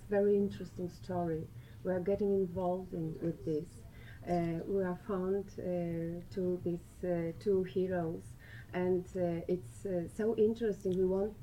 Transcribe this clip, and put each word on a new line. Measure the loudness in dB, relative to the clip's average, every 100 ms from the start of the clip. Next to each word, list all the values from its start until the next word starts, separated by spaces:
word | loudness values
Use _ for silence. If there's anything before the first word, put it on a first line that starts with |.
| 0
very | 4 6 6
interesting | 4 0 -8 -6 -8
story. | -6 -4 -2 0 -2 -4 -12 -16 -6
We | -2
are | 0
getting | 2 2 4
involved | 4 2 0 0 -2 -4
in, | -4 -4 -2
with | -2 -2 -2
this. | -2 -2 -10 -16 -16 -16 -10 -2
Uh, | 0 0 -2 0
we | 0
are | 0 -2 -2
found, | -2 0 0 -2 -6
uh, | -2 0 0 -2 -2 -6 -6 -2
to | 0 0 0
these, | -2 -6 -6 0
uh, | 0 0 0
two | 2 2
heroes, | 2 0 2 2 0 -2 -8 -16 -16 -16 -6
and, | 0 4 2 2 0
uh, | 2 0 0
it's, | -2 -2 -8 -2
uh, | -2 -2
so | 0 2 6
interesting. | 4 4 0 0 0 4
We | 4
want | 4 0 -4